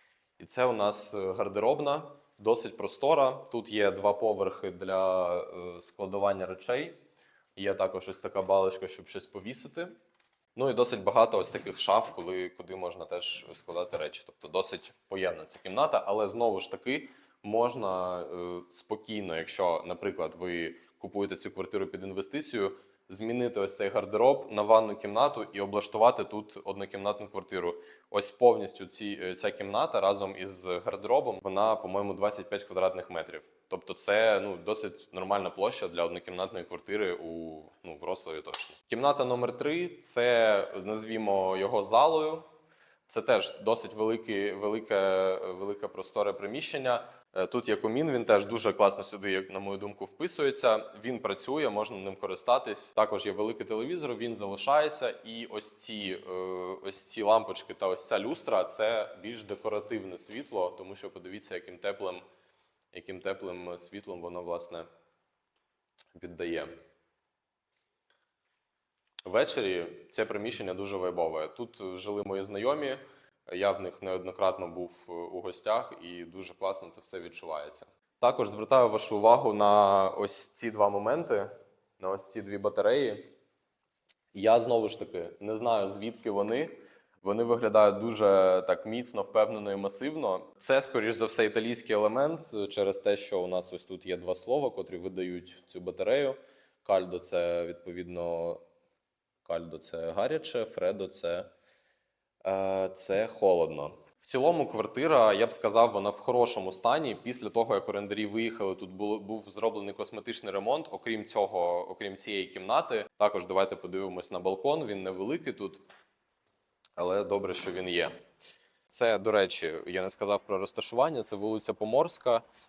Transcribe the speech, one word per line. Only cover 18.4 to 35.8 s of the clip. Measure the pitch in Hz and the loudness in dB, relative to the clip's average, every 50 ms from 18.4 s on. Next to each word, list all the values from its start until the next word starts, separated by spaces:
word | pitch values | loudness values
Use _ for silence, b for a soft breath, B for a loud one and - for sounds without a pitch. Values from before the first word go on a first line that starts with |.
| 87 90 87 90 - - | -8 -8 -8 -10 -10 -12
спокійно, | - - - - 110 107 - - 110 107 101 87 80 | -14 -14 -8 -8 -8 -8 -6 -8 -8 -6 -4 -4 -4
якщо, | 82 82 - - - 95 87 82 80 - | -4 -4 -4 -2 0 2 2 2 0 -2
наприклад, | 87 90 - 101 101 92 - 82 78 - 85 | -6 -6 -4 -4 -4 -2 -2 -4 -6 -6 -6
ви | 90 90 87 85 82 82 B B B B B _ | -6 -4 -2 -2 -4 -4 B B B B B _
купуєте | - 92 - 104 101 98 95 | -14 -6 -4 -2 -2 -2 -4
цю | - - - | -6 -8 -8
квартиру | - 95 92 - - 101 98 | -8 -8 -6 -4 -4 -4 -4
під | 95 - 90 | -4 -6 -8
інвестицію, | 95 98 95 98 95 - - 147 151 - - 107 98 98 98 B B B B B _ - | -10 -6 -6 -6 -6 -6 -8 -8 -6 -4 -2 -2 -2 -2 -2 B B B B B _ -12
змінити | 95 98 110 113 120 123 120 120 117 104 | -8 -6 -4 -2 0 0 0 0 0 0
ось | 98 98 - | -2 -2 -2
цей | - 104 98 | -2 -2 0
гардероб | 98 107 101 104 104 104 117 135 139 - - - | 0 -2 -2 0 2 6 6 6 6 4 0 -2
на | 110 104 | -2 0
ванну | 104 104 113 110 110 107 101 | 6 8 8 8 8 4 -2
кімнату | - - 101 101 113 135 147 139 117 104 - | -6 -6 -2 2 4 4 4 2 -2 -8 -8
і | - 101 | -4 -4
облаштувати | 101 98 101 104 98 - - 107 113 123 - - 101 | -4 0 0 -2 -2 0 4 6 8 8 8 4 -2
тут | - 107 107 107 - - 98 - | -6 -8 -10 -10 -12 -16 -10 -10
однокімнатну | 101 95 98 98 95 - 101 98 104 101 - 104 95 | -8 -8 -8 -8 -8 -8 -4 -4 -4 -4 -4 -8 -10
квартиру. | - 98 90 - 98 90 87 87 87 B B B B B B _ | -10 -10 -8 -6 -4 -4 -2 -4 -4 B B B B B B _
Ось | - 104 98 - | -2 -2 -2 -2
повністю | - - 123 120 113 110 101 92 - - 98 | 2 6 8 8 8 6 0 -6 -8 -12 -12
ці, | 90 - - 107 101 101 - | -12 -10 -8 -6 -6 -6 -6
е, | 92 92 92 | -6 -6 -6
ця | - - 104 | -4 -4 -4
кімната | 95 - 101 98 101 113 147 127 - 107 | -4 -4 -6 -2 0 0 0 0 0 2
разом | 92 98 101 98 98 95 98 92 | 4 4 4 2 -2 -4 -6 -8
із | 95 98 95 90 90 | -10 -10 -10 -8 -6
гардеробом, | 92 90 87 - - - - 95 104 123 147 139 123 101 92 | -4 -4 -4 -4 -4 -6 -4 0 2 2 2 2 0 -4 -6
вона, | 95 98 95 98 104 110 - | -6 -4 0 2 2 2 2
по-моєму, | - - 92 92 101 101 101 95 | 0 -2 -4 -4 -2 -2 -4 -2
двадцять | 92 98 104 104 104 - - | 0 0 0 0 -4 -6 -8
п'ять | 104 98 - | -8 -8 -8
квадратних | - 92 92 92 92 92 92 90 - | -6 -2 0 0 2 0 -2 -8 -6
метрів. | 92 82 82 - 78 78 - _ _ _ _ _ | -8 -8 -8 -8 -12 -16 -16 _ _ _ _ _
Тобто | 95 87 - - 92 | -10 -8 -8 -10 -10
це, | - - - 101 107 113 110 107 98 | -4 0 2 4 6 6 6 4 4
ну, | 95 104 92 | 2 -2 -6
досить | 85 85 101 107 - - 95 - - - _ | -6 -4 -2 -2 -2 -4 -6 -10 -12 -18 _
нормальна | - 92 92 95 101 101 92 90 | -8 -6 -2 0 0 0 0 -2
площа | - 95 92 117 120 - | -2 0 0 0 0 -2